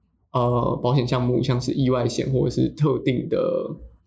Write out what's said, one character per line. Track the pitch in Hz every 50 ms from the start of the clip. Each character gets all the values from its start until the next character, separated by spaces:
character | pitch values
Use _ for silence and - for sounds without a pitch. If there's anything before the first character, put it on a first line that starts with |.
| _ _ _ _ _ _ -
呃， | 127 120 120 123 120 120 - - - -
保 | 123 131
险 | 147 120
项 | 123 135 123 123
目， | 123 123 127 131
像 | 135 127 123
是 | 120 127 151
意 | 151 131 123
外 | 131 123 120 117
险 | - - - - 131
或 | 127 139
者 | 131
是 | 120 131 131 120
特 | 127 - 147 147 127 117
定 | - - 123 120 - -
的 | - - - - - - - - - - - - - _ _